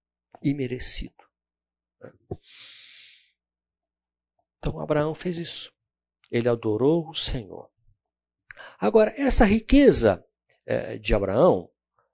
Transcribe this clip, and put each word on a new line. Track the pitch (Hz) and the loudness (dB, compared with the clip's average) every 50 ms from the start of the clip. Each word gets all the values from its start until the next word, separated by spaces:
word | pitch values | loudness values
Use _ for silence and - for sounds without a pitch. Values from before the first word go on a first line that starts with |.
| _ _ _ _ _ _ - - - | _ _ _ _ _ _ -14 -6 -4
imerecido. | 143 143 147 131 120 127 123 - - - - - - _ _ _ _ _ _ _ _ _ _ _ _ _ _ _ _ _ _ - - - _ _ - - - _ _ - - - - - - - - - - - - - _ _ _ _ _ _ _ _ _ _ _ _ _ _ _ _ _ _ _ _ _ _ _ _ _ _ _ _ _ | -4 -2 -2 -4 -6 -6 -6 -6 -6 -6 -6 -8 -10 _ _ _ _ _ _ _ _ _ _ _ _ _ _ _ _ _ _ -20 -20 -20 _ _ -14 -14 -14 _ _ -20 -20 -20 -20 -20 -20 -20 -20 -20 -20 -20 -20 -20 _ _ _ _ _ _ _ _ _ _ _ _ _ _ _ _ _ _ _ _ _ _ _ _ _ _ _ _ _
Então | - 147 151 160 | -8 -8 -8 -6
Abraão | 156 156 151 147 147 156 156 | -4 -4 -2 -2 -2 -2 -4
fez | - - 180 170 170 | -6 -8 -8 -8 -8
isso. | 170 - - - - - _ _ _ _ _ _ _ _ _ _ _ _ | -8 -10 -12 -12 -14 -18 _ _ _ _ _ _ _ _ _ _ _ _
Ele | - 120 117 123 | -4 -2 0 0
adorou | 117 113 113 110 107 107 123 143 165 170 156 160 | -2 -2 -2 -2 -2 0 2 2 2 0 -2 -6
o | 151 | -10
Senhor. | - - - - 131 104 87 82 - - - _ _ _ _ _ _ _ _ _ _ _ _ _ _ _ - - - - - - - | -8 -6 -6 -6 -6 -8 -12 -16 -18 -18 -20 _ _ _ _ _ _ _ _ _ _ _ _ _ _ _ -20 -20 -20 -20 -20 -10 -6
Agora, | 185 214 208 220 214 214 - | -2 2 4 4 4 2 0
essa | 277 277 262 - - 240 | -2 -2 0 2 4 4
riqueza, | 196 214 226 - - 262 285 285 220 139 120 117 104 92 87 - _ _ _ _ _ _ _ _ | 4 2 0 2 4 4 6 8 6 6 4 4 2 2 0 -4 _ _ _ _ _ _ _ _
eh, | - 120 117 120 - 113 113 | -6 -6 -6 -6 -6 -10 -10
de | 107 123 117 | -4 -2 -2
Abraão, | 101 98 92 98 123 165 180 113 92 85 - _ _ _ _ _ _ _ _ | 0 0 0 2 2 4 4 4 2 -2 -8 _ _ _ _ _ _ _ _